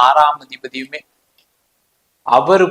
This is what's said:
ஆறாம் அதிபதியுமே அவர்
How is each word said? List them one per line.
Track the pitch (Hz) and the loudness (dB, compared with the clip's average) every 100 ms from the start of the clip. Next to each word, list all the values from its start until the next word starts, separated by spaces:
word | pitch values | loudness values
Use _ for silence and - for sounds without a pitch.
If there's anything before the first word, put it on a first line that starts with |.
ஆறாம் | 127 147 147 147 | 2 2 0 -2
அதிபதியுமே | 131 135 131 131 135 147 _ _ _ _ _ _ _ _ _ _ _ _ - | -12 -20 -18 -16 -16 -18 _ _ _ _ _ _ _ _ _ _ _ _ -2
அவர் | 127 156 190 180 | 0 2 0 0